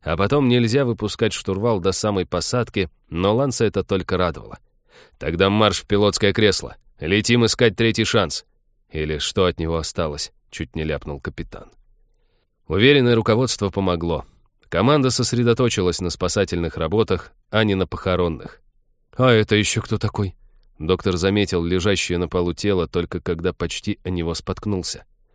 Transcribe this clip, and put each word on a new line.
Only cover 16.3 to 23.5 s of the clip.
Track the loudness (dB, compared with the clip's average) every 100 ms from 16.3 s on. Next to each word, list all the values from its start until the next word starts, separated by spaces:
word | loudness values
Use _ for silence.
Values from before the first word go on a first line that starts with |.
| 0 0 -2 -4 -4
работах, | -2 0 0 -2 -6 _ _
а | 0 2
не | 2
на | -2
похоронных. | -4 -2 0 0 -2 -12 -20 _ _ _ _ _ 0
«А | 4
это | 4 4 2
ещё | 2 -2
кто | -4 -4
такой?» | -2 -2 -4 -6 -20 _ _ _
Доктор | -2 0 0 0
заметил | 2 2 2 0
лежащее | 0 0 0 0 -2 -2
на | -2
полу | -2 -2
тело, | -2 0 0 0
только | -2 -4 -6
когда | -6 -4 -4